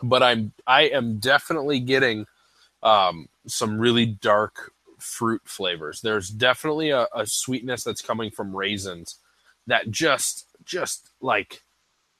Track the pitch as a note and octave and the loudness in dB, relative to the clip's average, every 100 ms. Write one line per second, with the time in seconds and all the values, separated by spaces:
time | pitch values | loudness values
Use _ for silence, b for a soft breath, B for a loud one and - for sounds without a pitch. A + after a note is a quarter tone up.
0 | B2 B2+ B2+ A#2 G#2+ - - C3+ D3+ C3+ | 0 4 4 4 -2 -6 2 4 4 2
1 | A#2 G#2+ B2 C#3 - E3 C#3+ C#3 B2 C3+ | -2 -2 2 2 2 -4 0 -2 2 2
2 | C3 G#2+ G#2 _ _ _ _ - A2+ G#2 | 2 0 -6 _ _ _ _ -2 4 4
3 | F#2 E2 D2+ _ G#2+ - A2+ G#2+ A#2 A#2 | 4 0 -12 _ -10 -4 -2 0 2 4
4 | A2+ G2+ A2+ G#2 G#2+ - - _ _ - | 2 0 2 4 2 -4 -20 _ _ -18
5 | - - A2+ A2+ - - F#2 F2 D2+ - | -14 -4 -2 -2 -6 -6 -4 -4 -8 -6
6 | A2+ G#2+ F#2 G#2+ B2+ B2+ D#3 D3+ D#3 C#3 | -2 -2 -2 2 4 4 0 -2 0 0
7 | A#2 A#2 A2 - - B2+ B2+ A#2+ B2 G#2 | 0 -2 -4 -4 -4 -6 -6 -8 -6 -8
8 | - A2+ A2 - G2+ F#2+ G2 G#2 F#2+ F2 | -6 -4 -6 -8 -8 -4 -4 -4 -8 -12
9 | E2 - _ _ _ _ - A2+ G#2+ G#2 | -16 -20 _ _ _ _ 0 0 0 -2
10 | D#3 C3 - - - _ - F3 - - | 0 2 -2 -8 -14 _ -10 -8 -6 -10
11 | _ - C3 G#2+ - - _ _ _ _ | _ -8 -2 -2 -2 -16 _ _ _ _
12 | _ _ | _ _